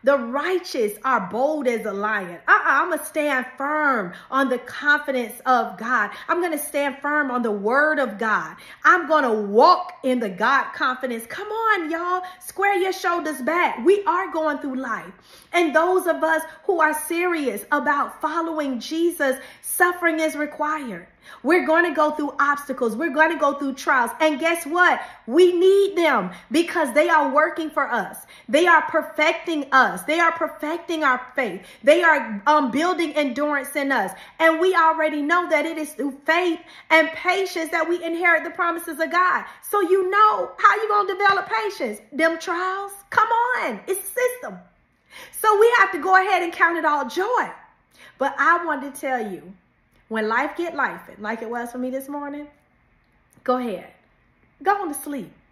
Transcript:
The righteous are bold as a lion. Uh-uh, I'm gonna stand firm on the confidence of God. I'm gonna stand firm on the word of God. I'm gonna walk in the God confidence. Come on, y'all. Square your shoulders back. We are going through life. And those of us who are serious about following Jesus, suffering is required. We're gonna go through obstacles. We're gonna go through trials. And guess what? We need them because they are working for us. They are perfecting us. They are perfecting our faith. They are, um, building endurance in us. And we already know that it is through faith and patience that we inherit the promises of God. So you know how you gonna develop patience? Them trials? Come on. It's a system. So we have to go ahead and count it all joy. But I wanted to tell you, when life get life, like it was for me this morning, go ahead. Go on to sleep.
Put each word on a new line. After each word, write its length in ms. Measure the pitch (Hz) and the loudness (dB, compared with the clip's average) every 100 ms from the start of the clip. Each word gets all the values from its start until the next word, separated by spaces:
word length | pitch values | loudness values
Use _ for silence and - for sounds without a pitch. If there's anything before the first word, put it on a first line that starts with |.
The 140 | 233 285 | 2 2
righteous 760 | 233 269 320 370 - 285 208 - 262 | 0 -4 -2 -4 -4 -4 -4 -2 -2
are 240 | 240 180 | -2 -2
bold 360 | 214 277 311 254 | -2 -2 0 -2
as 180 | 226 202 | -2 -6
a 80 | |
lion. 460 | 196 208 214 175 170 - | -6 -4 -4 -6 -8 2
Uh-uh, 160 | 403 339 | 2 4
I'm 240 | 277 349 | 0 0
gonna 160 | 311 - | -4 -4
stand 400 | 311 294 262 247 - | -4 0 -2 -4 -8
firm 580 | 277 302 294 240 180 180 - | -4 0 0 0 -4 -12 -4
on 180 | 262 262 | -2 0
the 80 | 247 | -2
confidence 840 | - - 294 294 294 262 226 - 262 | -6 -4 0 0 0 -4 -6 -6 0
of 320 | 247 226 190 | 2 0 -8
God. 320 | 226 247 202 - - | -2 0 -2 -6 -4
I'm 140 | 349 | -2
gonna 160 | 349 302 | -2 -4
stand 400 | - 285 285 262 | -4 -2 -2 -2
firm 260 | 285 302 277 | -2 0 0
on 140 | 247 | -2
the 80 | 226 | -2
word 480 | 208 202 269 302 294 | -2 0 2 2 2
of 180 | 254 196 | -2 -2
God. 380 | 226 196 160 - - - | -2 -2 -2 -16 -20 0
I'm 240 | 302 359 294 | 4 4 4
gonna 240 | 311 262 | 2 2
walk 600 | 220 202 208 311 359 - - | 0 2 6 8 6 0 -6
in 180 | 262 254 | -2 -2
the 100 | 220 | -2
God 440 | 180 226 269 233 | -2 2 2 0
confidence. 540 | - 285 254 262 226 - | -4 -4 -2 -6 -6 -8
Come 220 | - 415 | -12 -8
on, 420 | 427 453 415 311 | -2 0 0 -2
y'all. 320 | 330 349 370 359 - | -4 -2 -4 -6 -16
Square 380 | - - 403 392 | -14 -2 0 2
your 160 | 381 | -2
shoulders 500 | 370 359 349 311 262 | -2 -2 -2 -4 -4
back. 420 | 254 339 311 - 247 | -2 0 0 2 2
We 180 | 403 320 | 4 2
are 260 | 349 381 | -2 -2
going 260 | 320 311 285 | -2 -2 -4
through 200 | 285 254 | -6 -8
life. 360 | 254 208 175 - _ - _ | -6 -8 -10 -20 _ -20 _
And 220 | 349 330 311 | 0 2 2
those 320 | 349 370 339 | 2 2 0
of 160 | 302 | 0
us 180 | 311 320 311 - | 0 0 -4 -8
who 180 | - 349 | -4 2
are 140 | 311 302 | 2 0
serious 680 | - 339 359 330 269 208 - | -4 -2 -2 0 -2 -6 -2
about 500 | 285 269 285 254 - | -2 0 -2 -4 -6
following 580 | 302 330 330 311 277 247 | -6 -4 -4 -4 -4 -6
Jesus, 580 | - 320 339 339 277 262 - - | -6 -2 -2 0 -2 -2 -8 -16
suffering 580 | - - 349 359 339 320 | -10 0 0 2 -2 0
is 160 | 311 294 | -2 -2
required. 680 | 294 - 302 311 254 175 - _ - - | -8 -4 -4 -4 -8 -12 -14 _ -20 -6
We're 220 | 247 349 269 | 2 2 4
gonna 280 | 330 349 | 2 2
go 180 | 311 302 | 0 0
through 220 | 302 285 - | 0 -6 0
obstacles. 560 | 285 277 - 254 233 220 | 0 0 -4 -4 -4 -2
We're 180 | 330 | -4
gonna 240 | 277 320 330 | 2 2 2
go 160 | 285 | -2
through 220 | 277 277 262 | 0 -6 -4
trials. 360 | - 269 247 - | 0 2 0 0
And 200 | 311 277 | 0 2
guess 260 | 330 339 277 | -2 -2 -2
what? 360 | 339 349 - - - - | 2 4 2 -4 -16 -2
We 260 | 285 359 | 4 6
need 420 | 349 381 392 403 339 | 6 4 6 4 2
them 360 | 320 247 180 - - | 2 2 -2 -10 -2
because 420 | 277 339 349 294 | 0 0 -2 0
they 160 | 285 339 | 2 4
are 200 | 320 277 | 4 4
working 400 | 277 320 339 311 | 2 2 -2 -4
for 200 | 302 269 | -4 -2
us. 280 | 240 185 - - - - | -2 -4 -10 -20 -20 0
They 180 | 269 349 | 4 6
are 140 | 320 | 4
perfecting 880 | - 320 302 - 311 339 - 311 269 | 4 -2 -2 0 0 0 -4 -4 2
us. 320 | 262 220 180 | 4 4 0
They 160 | - 320 | -2 2
are 120 | 339 | 2
perfecting 680 | 330 311 - 302 339 - 320 | 0 -6 -4 -6 -6 -4 -2
our 180 | 294 247 - - | 0 0 -2 -4
faith. 260 | 233 180 - - | -4 -6 -14 0
They 200 | - 339 | 4 6
are, 380 | 339 294 226 202 285 | 6 4 0 -2 4
um, 240 | 302 262 | 4 2
building 420 | 254 339 339 320 | 0 0 0 -2
endurance 600 | 302 285 240 294 285 262 302 | -2 -2 -2 -2 -2 -4 -4
in 160 | 277 | 0
us. 200 | 262 190 - - - | 0 -2 -8 -18 2
And 200 | 330 320 | 2 4
we 160 | 370 349 | 2 4
already 460 | 320 320 311 302 | 2 2 0 0
know 260 | 294 349 339 | 0 0 2
that 160 | 302 320 | 0 -2
it 120 | 330 | -6
is 160 | 294 | -8
through 240 | - 285 269 - | -6 -6 -4 -2
faith 340 | 330 359 330 - - - | 0 0 -2 -8 -20 2
and 180 | 320 320 | 2 2
patience 600 | - 359 381 381 349 320 | -2 -2 0 -2 -4 -4
that 160 | 339 320 | -2 -2
we 160 | 349 | -2
inherit 400 | 330 330 349 330 | -4 0 2 2
the 80 | 330 | 0
promises 480 | - 339 339 339 302 | -2 -2 -2 -8 -4
of 120 | 320 | 0
God. 340 | 349 359 240 - - | 2 2 0 -6 -16
So 180 | - 415 | -2 0
you 280 | 349 381 370 | 4 2 4
know 420 | 403 427 427 - - | 4 4 4 -4 4
how 180 | 427 415 | 4 4
you 140 | 427 | 0
gonna 240 | 415 381 | 0 0
develop 340 | 381 403 392 381 | 2 2 2 -2
patience? 540 | 440 427 - 247 214 - | -4 -4 -4 -6 -6 -10
Them 280 | 285 330 330 | 0 0 0
trials? 520 | 349 349 370 392 403 392 _ | -6 -4 -4 -6 -8 -14 _
Come 200 | - 453 | 0 2
on. 500 | 466 480 494 349 202 - | 2 0 -2 -4 -6 -6
It's 120 | 381 | -8
a 120 | - | -6
system. 480 | - 494 - 247 180 - _ _ _ _ - - - | -2 -2 -2 -12 -14 -20 _ _ _ _ -20 -18 -2
So 200 | 440 415 | 2 6
we 120 | 466 480 | 6 6
have 120 | 381 | 2
to 60 | 359 | 0
go 160 | 320 370 | 4 4
ahead 280 | 381 370 | 4 0
and 80 | 349 | -2
count 260 | - 339 339 | 2 2 2
it 80 | 302 | 0
all 220 | 294 254 | 0 -2
joy. 420 | 339 403 494 220 - - _ _ _ - _ | -4 0 0 -2 -10 -20 _ _ _ -20 _
But 180 | 269 - | -4 0
I 280 | 294 339 339 | 2 2 0
wanted 280 | 285 277 | -4 -6
to 80 | 269 | -8
tell 300 | 277 254 214 | -4 -4 -4
you, 220 | 180 180 202 _ _ _ _ _ | -10 -14 -20 _ _ _ _ _
when 200 | 220 214 | -4 0
life 300 | 233 294 - | 0 -2 -4
get 180 | 339 285 | -6 -4
life, 240 | 233 180 - - | -6 -6 -18 -12
like 220 | 208 226 | -10 -8
it 80 | 226 | -8
was 220 | 233 240 | -8 -8
for 60 | 254 | -8
me 120 | 254 | -6
this 200 | 262 269 | -6 -8
morning, 360 | 294 285 294 294 _ _ _ _ _ _ _ _ _ - | -10 -10 -12 -14 _ _ _ _ _ _ _ _ _ -2
go 100 | 254 | -2
ahead. 320 | 240 180 180 _ _ _ _ _ _ _ | -2 -8 -12 _ _ _ _ _ _ _
Go 120 | 294 | -2
on 160 | 403 359 | 0 -2
to 40 | |
sleep. 380 | 294 294 277 170 _ _ | -8 -8 -10 -10 _ _